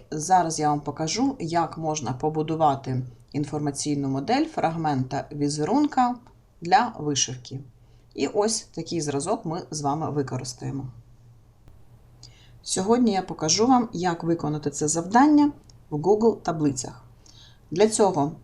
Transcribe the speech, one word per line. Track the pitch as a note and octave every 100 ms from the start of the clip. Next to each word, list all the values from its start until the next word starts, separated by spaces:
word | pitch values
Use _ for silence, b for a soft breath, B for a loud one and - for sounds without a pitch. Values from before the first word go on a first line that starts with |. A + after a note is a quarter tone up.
| -
зараз | D#3 D3+ F#3 E3 D#3+
я | D3+
вам | D3
покажу, | D3 C#3+ D#3+ G#3+ C#4 C4+
як | E3+ E3+ D#3+ -
можна | D#3+ D3+ A2+
побудувати | B2+ D#3 D#3 D3+ D#3+ D3+ C3+ - B2+ B2+ - _
інформаційну | C#3 D3 D3+ D3 C#3+ - D3 C#3
модель | C3+ C#3+ B3+
фрагмента | D#4+ - D#3+ E3 D#3 C#3 C3 C#3 -
візерунка | D3 C#3+ D3 D3+ C4 D4 - B3 B3 - _ _ -
для | E3+ F#3 A#3+ -
вишивки. | D3+ C#3 - C3 - C3+ - - b b b
І | - C#3
ось | - G#3 A3+
такий | - - E3 E3+
зразок | D3 C#3 E3 A3
ми | E3 E3+ -
з | D3+
вами | C#3+ D3+ D#3
використаємо. | C#3+ C3 C3 - - C3 C#3 C3 - - - - - - _ - - - - - - b b b b
Сьогодні | - - F#3+ A#3+ A#3+
я | F#3+
покажу | F#3 E3 D#3 E3 A#3
вам, | B3+ A3+
як | E3+ F3+ E3+
виконати | E3 E3 D#3 D3+ D3+
це | - D3+
завдання | E3 F3+ A3+ D4 D4 D4 - - - -
в | D3+
Google | E3 G#3+ A3+ -
таблицях. | - E3 D3 C3+ - - - - b b b b b
Для | D#3+ A3
цього | A3 G3+ E3+ C#3+ E3